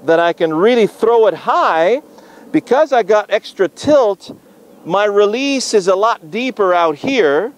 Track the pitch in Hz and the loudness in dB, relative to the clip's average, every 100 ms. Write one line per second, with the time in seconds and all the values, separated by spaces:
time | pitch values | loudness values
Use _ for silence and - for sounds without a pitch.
0 | 139 165 170 165 165 160 208 247 202 - | 0 0 0 -2 -4 0 2 2 0 0
1 | 226 233 214 160 202 311 285 165 170 247 | 0 2 2 0 -4 -2 0 0 0 -2
2 | - - - - - 156 - 254 302 254 | -6 -20 -20 -20 -6 -6 -2 0 0 0
3 | 190 214 208 202 - - 185 - - 294 | 0 0 0 -6 -6 -4 -4 -4 0 2
4 | 226 196 - - _ - - - - 185 | 2 -2 -10 -20 _ -20 -20 -20 -6 -2
5 | 208 202 208 226 277 277 - 220 180 190 | 0 2 0 0 -2 -4 -2 -2 0 0
6 | 220 226 160 190 254 233 190 175 170 147 | 0 -2 -8 -8 -6 -2 0 0 0 -2
7 | - 269 160 143 214 | -4 0 2 0 -4